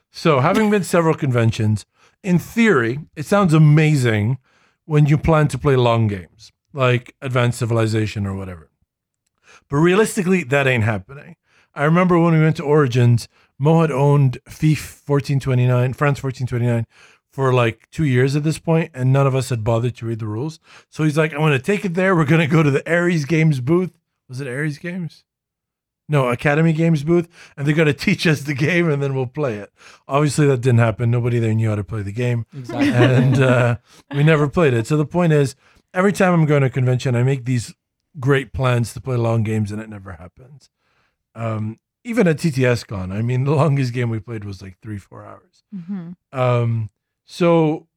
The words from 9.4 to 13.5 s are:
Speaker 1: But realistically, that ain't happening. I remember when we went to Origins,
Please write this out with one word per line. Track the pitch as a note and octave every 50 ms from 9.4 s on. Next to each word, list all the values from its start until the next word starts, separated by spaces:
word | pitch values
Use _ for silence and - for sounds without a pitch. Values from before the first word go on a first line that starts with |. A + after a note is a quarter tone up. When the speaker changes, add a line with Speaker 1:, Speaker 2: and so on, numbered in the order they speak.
| _ _ - - _ _
Speaker 1:
But | C#3 C#3+
realistically, | D#3+ F3 F3+ G3 A3 G#3+ - A3+ F3+ F3 F#3+ F#3 D#3+
that | A#2+ C3+ C#3+ C#3 C3+
ain't | B2+ A#2+ G#2
happening. | A2+ A2 G2 F#2 _ C3+ C#3+ - E3 E3+ _ _ _ _ _ _ _ _
I | E3+ C#3+
remember | D3+ D#3+ F3 F#3 F3+ F3+ E3+
when | E3 E3+ E3
we | D#3+
went | D#3 D#3+ D#3 -
to | E3+
Origins, | C#3 D3 D#3 D3 C3 A#2 B2+ B2 A#2+ A#2+ A2+ - - _ _ _ _